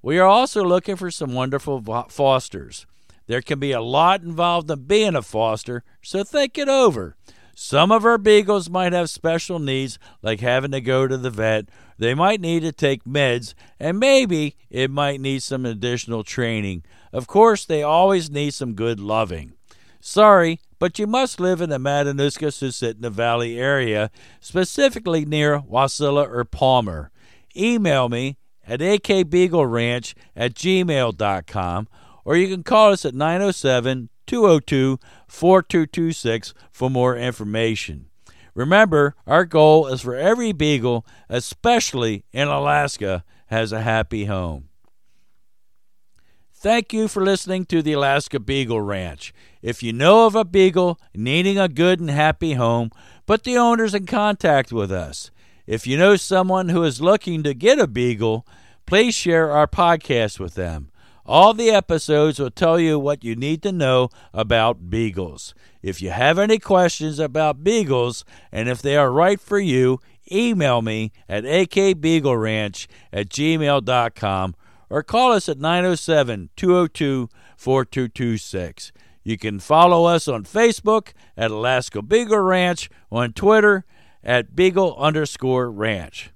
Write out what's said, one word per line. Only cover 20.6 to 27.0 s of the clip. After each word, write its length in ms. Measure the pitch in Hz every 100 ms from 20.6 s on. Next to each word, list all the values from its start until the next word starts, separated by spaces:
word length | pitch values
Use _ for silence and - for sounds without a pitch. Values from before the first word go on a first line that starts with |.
| _ _
but 220 | 180 -
you 80 | 208
must 320 | 240 262 -
live 200 | 180 180
in 100 | 170
the 80 | 143
Matanuska-Susitna 1300 | 135 143 143 139 139 - 151 - 135 120 120 107 117
Valley 480 | 101 117 117 117 117
area, 540 | 131 139 120 107 107 - - _
specifically 840 | - 180 185 - 277 233 220 165
near 340 | 147 151 147 143
Wasilla 720 | 139 117 135 - 147 143 143
or 140 | 120
Palmer. 680 | 120 - 131 127 107 80